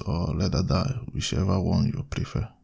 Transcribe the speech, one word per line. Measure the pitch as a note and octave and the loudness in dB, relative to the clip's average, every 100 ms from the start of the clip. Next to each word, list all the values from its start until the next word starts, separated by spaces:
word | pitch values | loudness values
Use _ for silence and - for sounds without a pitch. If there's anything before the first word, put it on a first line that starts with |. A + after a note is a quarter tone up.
| - | -2
or | E2 F2 - | -2 0 0
leather | F#2+ - | 0 0
dye, | F2+ F2+ - - - | 2 2 2 -2 -6
whichever | - - - F#2 F#2+ | -4 -2 2 2 2
one | E2+ F2+ - | 2 2 2
you | - - | 0 -6
prefer. | - - - - - | -6 -4 -4 -4 -8